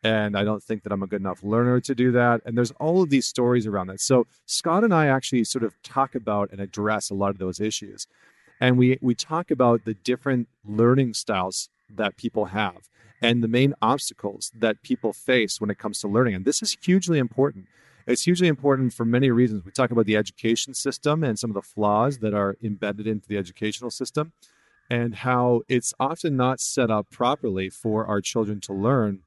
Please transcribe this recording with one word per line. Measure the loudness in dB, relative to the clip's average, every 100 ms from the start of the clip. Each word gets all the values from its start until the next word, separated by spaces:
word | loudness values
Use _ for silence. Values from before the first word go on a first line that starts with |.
And | 0 0 0 0
I |
don't | 0 -2
think | -4 -8
that | -4
I'm | -4
a | -4
good | -4
enough | -4 -6
learner | -2 2 4 2
to | 0
do | 0 2
that. | 4 4 2 0
And | -2
there's | -2
all | -2 0 2
of | 4
these | 2 0
stories | 0 2 2 0
around | -4 -4
that. | -6
So | 2 2 2 _ _
Scott | -6 0 2
and | 4
I | 4 4
actually | 2 0 0
sort | 0 -2
of | -4 -6
talk | -8 -2 -2 -2
about | -2 -2 -2
and | -6
address | -10 -4 -2 -2 -4
a |
lot | -2 -2
of | -2
those | -6 -4
issues. | -4 -4 -10 -16 -18 _ _ _ _ _
And | 2 4
we, | 4 4
we | 0
talk | -2 -2 -6 -2
about | 2 4 4 0
the |
different | -6 -2 -2 0 -2 -2 _ -10
learning | 2 4 4 2
styles | -2 -4 -2 -2 -6 -10 _ _ -4
that | -4 -4
people | -6 -4 -4
have | -2 -4 -4 _ _ _ _
and | 0 2
the | 2
main | 2 2 2
obstacles | 0 0 -2 -8 -10 -8 -14 -2
that | -2 -2
people | -4 -2 -2
face | -6 0 0 0 -4
when | -6
it | -6
comes | -6 -8
to | -2
learning. | 2 2
And | 0
this | -2 -2
is | -4 -6
hugely | 2 2 2 0
important. | 0 0 -2 -2 -20 _ _ _ -4
It's | -2
hugely | 2 2 2
important | 2 2 2 2
for | 0 0
many | 2 4
reasons. | 4 4 0 -8
We |
talk | -2 0
about | 2 2
the | 2
education | 0 _ -2 0 -2
system | -6 -6 -4 -2 0
and | 0 -2
some | -4
of |
the | -6
flaws | -8 -2 2 2 2 0
that | -2
are | 0 0 -2
embedded | -6 -4 -4 -4 -4
into | -4 -4
the | -6
educational | -6 -6 -6 -6 -10
system | -8 -6 -4 -6 _ _ _ _ _ _
and | -2 -2
how | -4 -2 2 4 2 2
it's | -2 -2 -4
often | -4 -2 -2 0
not | 0 0
set | -4 -2 0
up | 0 -2
properly | -2 -2 0 -2 -4 -6
for | -6 -4 -2 -2
our | -2
children | -2 -4 -4 -4
to | -8
learn | -2 0 2 0 -4